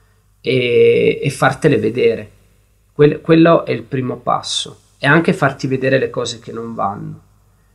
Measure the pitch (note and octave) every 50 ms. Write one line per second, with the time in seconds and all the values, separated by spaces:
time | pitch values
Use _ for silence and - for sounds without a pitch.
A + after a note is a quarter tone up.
0 | _ _ _ _ _ _ _ _ - - C3 B2+ B2 A#2+ A#2+ A#2 A#2 A#2 A#2 A#2+
1 | A#2 A#2 - - - C#3+ - - D3+ C3+ - - - D#3 C#3 G#2+ G#2 A2 A2+ B2
2 | A#2 A#2 A2 G#2 G#2+ - _ _ _ _ _ _ _ _ _ _ _ _ _ -
3 | D3 D3 D3+ - - - D#3+ E3 E3 E3+ E3+ - - - A#2 A2 A2 - - C3
4 | B2 B2 B2 A#2+ - - G#2+ G2 - - - - - - - - _ _ _ -
5 | - C#3 D3 E3+ E3 - F3+ - D3+ C3+ C3+ - - C3+ C3 C3 C3 C3 C3+ C3
6 | A#2+ A#2 - - A#2+ A#2 A#2 A2+ - - A#2 A2+ A#2 A#2 A2+ A2 G#2+ G2 G2+ G#2+
7 | G#2 G#2 G#2 G2+ _ _ _ _ _ _ _ _ _ _ _